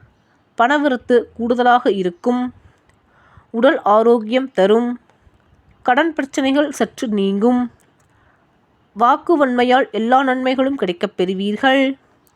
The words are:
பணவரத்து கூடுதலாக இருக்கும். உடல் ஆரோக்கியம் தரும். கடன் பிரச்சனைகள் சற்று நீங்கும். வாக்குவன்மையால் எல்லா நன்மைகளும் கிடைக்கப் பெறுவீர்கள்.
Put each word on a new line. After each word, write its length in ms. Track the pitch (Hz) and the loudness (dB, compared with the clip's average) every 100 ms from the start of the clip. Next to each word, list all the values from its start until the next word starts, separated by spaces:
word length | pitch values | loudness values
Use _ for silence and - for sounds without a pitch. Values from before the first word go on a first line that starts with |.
| _ _ _ _ _ - | _ _ _ _ _ -2
பணவரத்து 680 | 240 294 285 247 - 240 - | 0 2 0 -2 0 0 0
கூடுதலாக 580 | - 233 247 247 240 247 | -8 -4 0 2 2 2
இருக்கும். 600 | 196 180 175 247 247 247 - _ _ _ _ _ _ _ - _ | -2 -4 -4 -4 -4 -6 -12 _ _ _ _ _ _ _ -20 _
உடல் 320 | 233 269 302 | 0 2 2
ஆரோக்கியம் 680 | 196 214 226 233 214 254 262 | 2 2 4 2 0 -4 -2
தரும். 480 | - 190 226 240 240 _ _ _ _ _ _ _ _ | 0 2 2 0 -8 _ _ _ _ _ _ _ _
கடன் 320 | - 247 320 | -2 0 0
பிரச்சனைகள் 580 | 311 269 - 269 277 302 | -4 -6 -4 -2 0 -2
சற்று 360 | - 226 - 247 | -2 -6 -6 -6
நீங்கும். 640 | 208 196 196 240 247 240 _ _ _ _ _ _ _ _ _ _ _ _ 202 | -2 -2 0 0 0 -4 _ _ _ _ _ _ _ _ _ _ _ _ -2
வாக்குவன்மையால் 920 | 240 294 - 302 262 240 247 254 - | 0 0 0 0 0 0 2 2 0
எல்லா 320 | 208 226 262 | -4 0 2
நன்மைகளும் 520 | 269 254 254 269 262 277 | 2 -2 -2 -2 -2 -2
கிடைக்கப் 420 | 185 175 196 - | -6 -4 -6 -4
பெறுவீர்கள். 800 | 180 190 202 208 269 269 269 269 _ _ _ | -4 -2 -4 0 2 2 0 -4 _ _ _